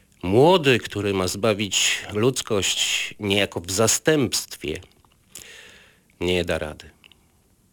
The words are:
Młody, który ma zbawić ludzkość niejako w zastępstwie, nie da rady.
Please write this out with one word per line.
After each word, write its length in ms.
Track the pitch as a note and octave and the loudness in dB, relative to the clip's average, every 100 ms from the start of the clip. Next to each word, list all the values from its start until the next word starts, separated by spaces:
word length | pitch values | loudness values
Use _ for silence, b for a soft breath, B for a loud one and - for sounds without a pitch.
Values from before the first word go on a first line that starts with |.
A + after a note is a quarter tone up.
| B B | B B
Młody, 560 | - G#2+ D3+ F#3 C#3+ A#2+ | 0 6 6 6 4 2
który 360 | - G#2 G2+ | 0 -4 -2
ma 140 | G2 F#2 | 0 -2
zbawić 720 | G2+ A2+ G2+ G#2 - - - - | 0 -2 0 -2 0 0 -2 -4
ludzkość 1000 | G#2 A#2+ B2+ - G#2 F#2 - - - - - | 0 0 0 -2 -2 0 -2 -2 -2 -6 -6
niejako 400 | G#2 G2+ G2 - | 0 2 0 -2
w 100 | F2 | -6
zastępstwie, 1080 | F#2+ A2+ - - D#3 A2+ - - - - D#2+ - _ _ _ _ B B B B B B B B _ | 0 2 2 2 2 2 -2 -6 -10 -8 -8 -10 _ _ _ _ B B B B B B B B _
nie 240 | F2 F2+ | 0 0
da 140 | E2+ D#2+ | 0 -4
rady. 320 | D#2 D2+ - _ - _ _ _ _ _ _ | -4 -10 -20 _ -20 _ _ _ _ _ _